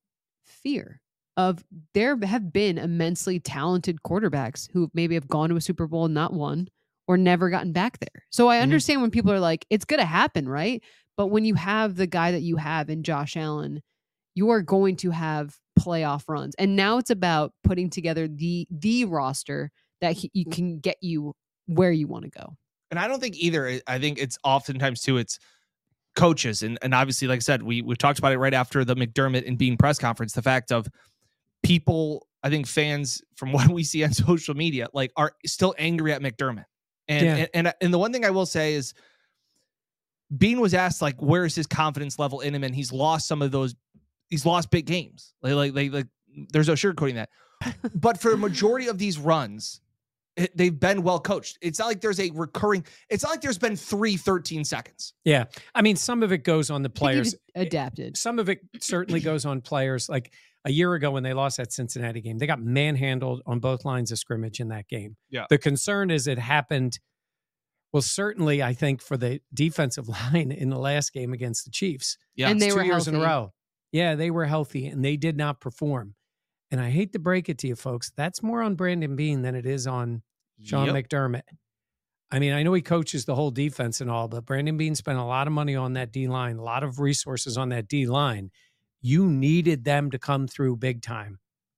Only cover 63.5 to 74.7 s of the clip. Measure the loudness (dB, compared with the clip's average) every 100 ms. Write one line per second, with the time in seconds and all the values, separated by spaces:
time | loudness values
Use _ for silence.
63.5 | -2 -2 -2 -2 -4 -4 -6 -6 -6 -6
64.5 | -6 -8 -8 -8 -10 -10 -16 _ -6 2
65.5 | 4 4 0 0 0 0 0 -2 -2 0
66.5 | 0 2 0 -2 -4 _ _ _ _ _
67.5 | _ _ _ _ 0 0 -2 -4 0 0
68.5 | 2 0 0 0 -2 -4 -4 -2 -4 _
69.5 | -2 0 0 -2 -4 -8 -6 0 0 0
70.5 | -2 -4 -2 0 0 -2 -4 -8 -6 -6
71.5 | -6 -8 -4 -4 -4 -6 -8 _ -2 2
72.5 | 4 4 4 2 2 2 2 2 0 -2
73.5 | -10 _ _ _ 0 0 0 -2 -2 0
74.5 | -2 -2